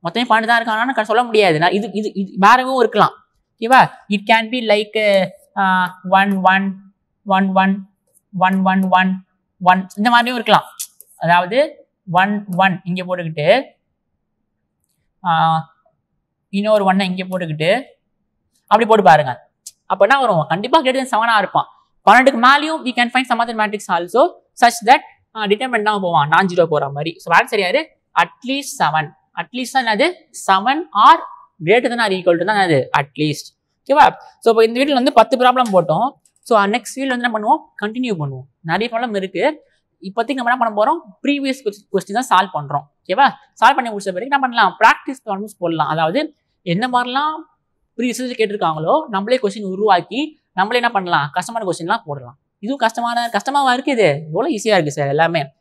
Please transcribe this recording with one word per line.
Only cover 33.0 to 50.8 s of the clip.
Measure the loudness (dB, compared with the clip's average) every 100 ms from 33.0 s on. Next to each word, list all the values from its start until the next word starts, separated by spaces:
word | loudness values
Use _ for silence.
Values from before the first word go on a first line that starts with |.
| -4
least. | -4 -4 -4 -12 _ _ _
ஓகேவா? | -2 4 4 2 -20 _
So | 0
இப்போ | 2
இந்த | 2 2
வீடியோல | 0
வந்து | 2 2
பத்து | 4 2 2
ப்ராப்ளம் | 2 2 2
போட்டோம். | 0 2 -2 -2 -6 _ _ 0
So | 0 2
நெக்ஸ்ட் | -2 -6 -8
வீடியோல | -6
வந்து | -4
என்ன | -4
பண்ணுவோம்? | -4 0 -2 -2 -10
கண்டினியூ | -8 -6 -6
பண்ணுவோம். | -4 -6 -10 -16 _
நிறைய | -6 -4 -4
ப்ராப்ளம் | -4 -4 -6
இருக்கு. | -6 -2 -2 -4 _ _ _ _
இப்போதைக்கு | -10 -6 -4 -4
நம்ம | -2
என்ன | 0
பண்ண | 0
போறோம்? | 0 0 0 -6 -8
ப்ரீவியஸ் | -4 -2 -2 -4 -8 -10 _
கொஸ்டின் | -6 -4 -6
தான் | 2
சால்வ் | 2 2
பண்றோம். | -6 -6 -8 -8 _ -6
ஓகேவா? | 2 2 0 _ _
சால்வ் | 2
பண்ணி | 2 -4
முடிச்ச | -6
பிறகு | -6 -8
என்ன | -4 -2
பண்ணலாம்? | -2 2 0 4
பிராக்டிஸ் | 4 4 -4 -12 -8
ப்ராப்ளம்ஸ் | -8 -10 -8
போடலாம். | -6 -2 -2
அதாவது, | 0 0 -2 -6 _ _ _
என்ன | -6 -4 -2
மாதிரிலாம் | -6 -6 -4 -6 -8 -16 _ _ _ _ -8
ப்ரீவியஸ் | -6 -6
இயர் | -10 -4
கேட்டிருக்காங்களோ, | -4 -2 -4 -4 0 -2 -2
நம்மளே | -6 -2 -2
கொஸ்டின் | -2 -6
உருவாக்கி, | -10 -4 2 2 0 -8 -8 _ _
நம்மளே | -4 -2
என்ன | 0